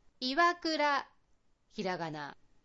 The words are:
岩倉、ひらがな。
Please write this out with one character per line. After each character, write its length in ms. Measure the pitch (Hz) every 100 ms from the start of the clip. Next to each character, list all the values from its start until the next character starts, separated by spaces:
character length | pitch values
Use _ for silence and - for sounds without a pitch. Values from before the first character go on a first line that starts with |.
| - -
岩 360 | 254 269 339 349
倉、 500 | 330 311 294 285 - _ _ _ _ _ _
ひ 140 | -
ら 120 | 190 175
が 140 | 165
な。 260 | 151 147 - - _